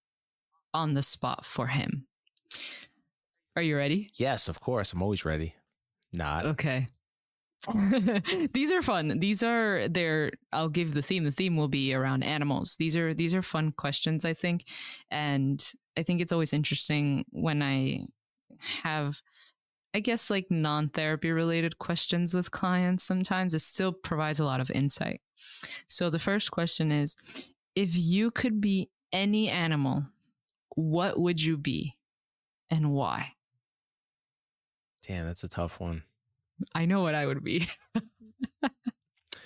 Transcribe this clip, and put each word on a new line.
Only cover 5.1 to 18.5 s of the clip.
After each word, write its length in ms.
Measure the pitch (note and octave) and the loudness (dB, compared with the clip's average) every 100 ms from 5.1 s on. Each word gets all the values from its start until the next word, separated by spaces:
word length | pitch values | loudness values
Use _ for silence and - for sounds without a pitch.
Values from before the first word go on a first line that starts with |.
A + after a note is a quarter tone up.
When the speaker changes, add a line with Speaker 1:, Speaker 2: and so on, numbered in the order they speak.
| G2 | 0
Speaker 2:
ready. 300 | D#2 D#2 D#2+ - _ _ _ _ - | 0 -2 -2 -8 _ _ _ _ -12
Not. 340 | F2 D2+ D#2 C#3 | -6 -2 -2 -2
Speaker 1:
Okay. 420 | C#3+ D#3 C3 B2+ _ _ _ _ _ _ - - | -2 0 0 -2 _ _ _ _ _ _ -14 -4
<laughs> 840 | A3 G3 B3+ G3 G3+ - F#4+ D#4+ | 0 2 4 2 0 0 0 0
These 160 | C4 D4+ | 0 2
are 100 | F4+ | 2
fun. 380 | B3+ F#3 D3+ - | 2 0 2 0
These 240 | G3 G3+ | 2 2
are, 460 | A#3 A#3 A3 F#3 G#2 | 2 2 2 2 0
they're, 420 | E3+ E3 D#3 D3 - - | 0 2 2 0 -4 -6
I'll 160 | D3+ D#3+ | -2 0
give 260 | D3+ E3 | 0 0
the 80 | C#3+ | -2
theme. 220 | C#3 F#3 | 0 0
The 80 | D3+ | 0
theme 240 | C3+ F#3 D#3+ | 0 2 2
will 120 | D3 | 2
be 240 | C#3 C3+ | 2 2
around 280 | C3 C3 C3 | 2 2 0
animals. 540 | C3 D3+ D3 C3 - - | 0 0 0 0 0 0
These 180 | D#3+ E3 | 0 2
are, 160 | E3 | 0
these 220 | D#3 E3 | 0 0
are 80 | F#3 | 2
fun 300 | F3+ D#3+ D#3 | 0 0 0
questions, 520 | - C#3+ C3+ D#3+ D#3 | -2 -2 0 0 0
I 80 | E3+ | 0
think. 300 | D#3+ F3 F3 - - - - - | -2 0 -2 -4 -14 -12 -14 -8
And 520 | D3+ D3 C#3 C3+ C#3 - - _ - | -4 0 2 2 2 -2 -4 _ -6
I 60 | |
think 160 | E3 F3 | 0 0
it's 120 | F3 | 2
always 200 | E3+ D3+ | 2 2
interesting 720 | D3 D3 D3 - D3 C#3+ C#3 - | 0 0 0 0 2 2 0 -2
when 300 | - D#3+ D3 | -2 0 0
I 400 | C#3 C3+ C3+ - - _ _ _ _ | 0 0 0 -2 -8 _ _ _ _